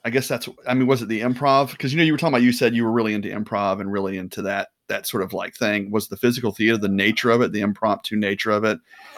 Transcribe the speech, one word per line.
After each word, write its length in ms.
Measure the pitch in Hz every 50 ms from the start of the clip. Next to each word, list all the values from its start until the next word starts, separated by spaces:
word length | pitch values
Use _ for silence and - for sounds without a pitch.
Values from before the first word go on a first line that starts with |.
| -
I 60 | 117
guess 180 | 117 123 120 -
that's, 200 | 135 117 - - - - -
I 80 | 127 127
mean, 120 | 131 131
was 160 | 123 135 120 117
it 60 | 101
the 120 | 113 107
improv? 580 | 113 123 127 123 143 139 135 139 143 131 - -
'Cause, 140 | - 135 135
you 60 | 165
know, 60 | 170
you 80 | 160 151
were 60 | -
talking 160 | 170 165 -
about, 80 | 120 123
you 100 | 123 120
said 220 | - 131 117 117
you 100 | 117 117
were 80 | 113 113
really 220 | 120 113 110 107
into 140 | 104 101 98
improv 520 | 101 104 107 - 113 101 101 98 98 101
and 100 | 98 98 101
really 240 | 101 98 95 98
into 260 | 92 92 95 - - 95
that, 260 | 95 98 98 - - _ _ _ -
that 180 | 104 101 -
sort 160 | - - 110 95
of, 100 | 95 -
like, 220 | 92 92 90 -
thing. 360 | - 120 107 104 104 101 98
Was 180 | 104 110 98 -
the 80 | 101
physical 360 | - - 120 123 120 120 110 98
theater, 260 | - 107 110 113 107
the 100 | 104 98
nature 420 | 98 98 98 107 113 - - 120
of 120 | 117 120 123
it, 100 | 113 -
the 80 | 107
impromptu 560 | 101 104 98 - - 107 101 - - - 110
nature 340 | 107 104 98 101 98 - 110
of 140 | 107 104 110
it, 140 | 110 107 - - _ - - - - -